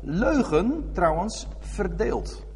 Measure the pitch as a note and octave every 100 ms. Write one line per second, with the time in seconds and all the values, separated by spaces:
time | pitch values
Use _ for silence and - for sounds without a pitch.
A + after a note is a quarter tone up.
0 | C3+ D#3+ B3+ D4+ D#3+ D3+ G#3+ D#4+ - -
1 | E3+ D#3 G3+ - - - - - F#3+ E3+
2 | A3+ - - - -